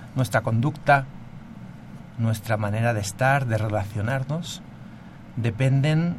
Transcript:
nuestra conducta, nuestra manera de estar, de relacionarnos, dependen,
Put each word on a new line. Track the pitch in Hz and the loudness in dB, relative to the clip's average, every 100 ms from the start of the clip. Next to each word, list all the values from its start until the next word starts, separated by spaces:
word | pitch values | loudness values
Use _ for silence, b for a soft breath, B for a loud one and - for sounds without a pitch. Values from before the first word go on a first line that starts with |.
| - | -4
nuestra | 135 123 113 | -2 2 2
conducta, | 113 113 147 151 - 139 135 - - - - - - - - - - - | 2 2 2 2 6 6 4 -10 -16 -16 -16 -16 -14 -16 -16 -16 -12 -2
nuestra | 113 107 104 107 | 0 0 0 0
manera | 104 107 117 | 0 2 2
de | 107 | 2
estar, | 98 - 131 143 | -2 2 4 4
de | 123 107 | 2 0
relacionarnos, | 107 104 101 107 110 135 135 160 175 - - - B B B B - - | 2 0 -2 -2 -2 -2 -2 -4 -6 -10 -14 -16 B B B B -10 -2
dependen, | 113 101 131 135 151 156 175 | -2 2 4 4 4 4 2